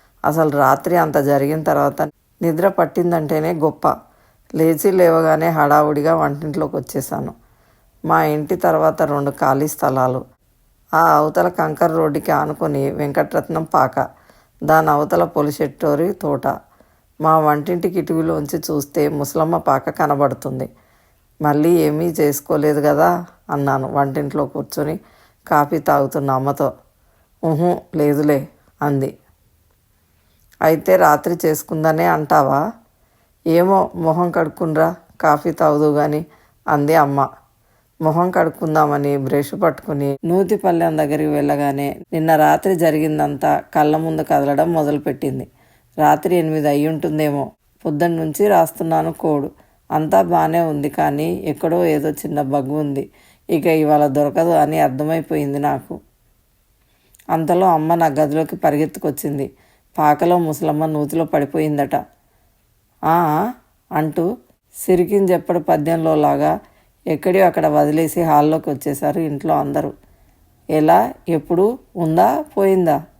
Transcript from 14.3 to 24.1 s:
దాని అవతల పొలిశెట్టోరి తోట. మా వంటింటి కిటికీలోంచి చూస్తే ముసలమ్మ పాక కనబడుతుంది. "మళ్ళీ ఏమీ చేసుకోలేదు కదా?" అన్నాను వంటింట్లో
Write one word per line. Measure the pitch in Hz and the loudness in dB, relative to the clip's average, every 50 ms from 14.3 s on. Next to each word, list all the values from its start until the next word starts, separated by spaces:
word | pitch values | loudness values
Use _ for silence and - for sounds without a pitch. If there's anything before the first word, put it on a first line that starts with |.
| _ _ _ _ _ _ 143 | _ _ _ _ _ _ 0
దాని | 147 156 160 160 156 | 2 2 2 4 2
అవతల | 147 147 - 202 185 175 170 | 2 0 0 0 0 0 0
పొలిశెట్టోరి | 165 - 165 147 147 143 - 160 135 131 - - 151 147 143 165 190 196 | 0 0 -2 -2 -2 -2 -4 -6 -6 -4 -4 -2 0 0 0 0 -2 -4
తోట. | - - 151 143 131 - 139 - - - _ _ _ _ _ _ _ _ _ _ _ | -4 -4 -4 -4 -2 -2 -4 -4 -6 -10 _ _ _ _ _ _ _ _ _ _ _
మా | 151 160 160 160 | 2 2 4 4
వంటింటి | 156 151 147 147 143 180 180 175 165 190 | 4 2 0 0 -2 -4 -4 -2 -4 -2
కిటికీలోంచి | 175 190 151 156 165 160 160 160 165 156 147 143 - 165 | -4 -4 -4 -2 -2 -2 0 -2 -2 -4 -4 -4 -6 -8
చూస్తే | 151 - 156 147 139 - - 165 147 147 | -6 -4 -4 -4 -4 -4 -2 -2 0 0
ముసలమ్మ | 156 147 139 139 - 165 156 160 170 165 | 0 -4 -6 -4 -2 -2 0 0 0 -2
పాక | - - 135 135 - 156 | 0 0 0 0 0 -6
కనబడుతుంది. | 143 - 160 147 143 139 143 139 - - - 139 131 131 131 - - _ _ _ _ _ _ _ _ _ _ _ _ _ | -4 -2 -2 0 0 0 0 0 -2 -4 -8 -8 -8 -8 -8 -10 -12 _ _ _ _ _ _ _ _ _ _ _ _ _
"మళ్ళీ | 156 151 143 147 151 165 | -2 0 0 2 2 4
ఏమీ | 175 170 156 151 151 151 170 | 4 4 2 0 0 -2 -2
చేసుకోలేదు | 175 156 - 156 147 143 143 - - 160 151 143 151 147 151 | -4 0 0 0 0 0 -2 -4 -4 -2 0 0 0 0 2
కదా?" | 143 151 147 147 165 175 180 180 175 - - _ _ - | 2 0 2 4 2 2 2 0 -4 -10 -18 _ _ -6
అన్నాను | - 143 139 139 135 135 131 135 | -4 -2 -2 -2 -2 -2 -4 -4
వంటింట్లో | - 143 139 139 | -2 -2 -2 0